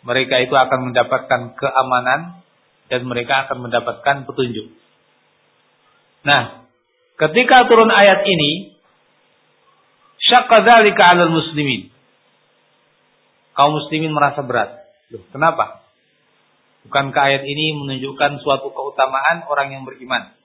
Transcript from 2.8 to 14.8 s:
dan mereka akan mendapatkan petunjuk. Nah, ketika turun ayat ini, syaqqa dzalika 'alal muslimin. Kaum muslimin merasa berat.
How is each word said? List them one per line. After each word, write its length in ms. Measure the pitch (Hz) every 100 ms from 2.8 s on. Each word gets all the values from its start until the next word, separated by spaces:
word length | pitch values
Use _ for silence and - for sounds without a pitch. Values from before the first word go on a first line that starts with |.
| _
dan 160 | 127 127
mereka 400 | 120 120 135 135
akan 240 | 127 120
mendapatkan 560 | 117 120 120 139 139 135
petunjuk. 480 | 139 123 110 82 _ _ _ _ _ _ _ _ _ _ _ _ _ _ _
Nah, 480 | 143 139 107 - _ _ _ _ _ -
ketika 480 | 156 180 254 262 247
turun 240 | 226 220
ayat 360 | 196 202 190 202
ini, 520 | 175 147 165 196 _ _ _ _ _ _ _ _ _ _ _ _ _ _ _
syaqqa 440 | - 247 240 226 196
dzalika 360 | 202 208 196 175
'alal 280 | 175 170
muslimin. 560 | 165 156 151 143 110 - _ _ _ _ _ _ _ _ _ _ _ _ _ _ _ _ -
Kaum 200 | 143 151
muslimin 360 | 139 156 156
merasa 320 | 151 143 - 127
berat. 400 | 120 101 -